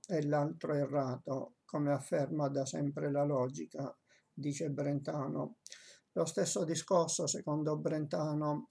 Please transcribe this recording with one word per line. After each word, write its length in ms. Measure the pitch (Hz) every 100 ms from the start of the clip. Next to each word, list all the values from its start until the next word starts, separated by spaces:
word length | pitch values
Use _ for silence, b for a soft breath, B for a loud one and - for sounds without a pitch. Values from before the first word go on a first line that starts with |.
| -
e 200 | 165 147
l'altro 480 | 147 151 165 160
errato, 800 | 147 139 143 131 123 - 135 - _
come 280 | - 151 143
afferma 580 | 139 - 170 139 156 143
da 160 | 139 135
sempre 440 | 160 143 143 147
la 140 | 143
logica", 680 | 143 135 131 135 - - 139 - b b b
dice 360 | - 143 143 160
Brentano. 880 | 139 143 143 143 151 139 143 - - - B B B B
Lo 140 | 185 156
stesso 400 | - 175 208 160
discorso, 600 | 165 - 175 156 - 156
secondo 520 | - - 151 151 151
Brentano, 880 | 156 156 147 175 151 151 151 147 -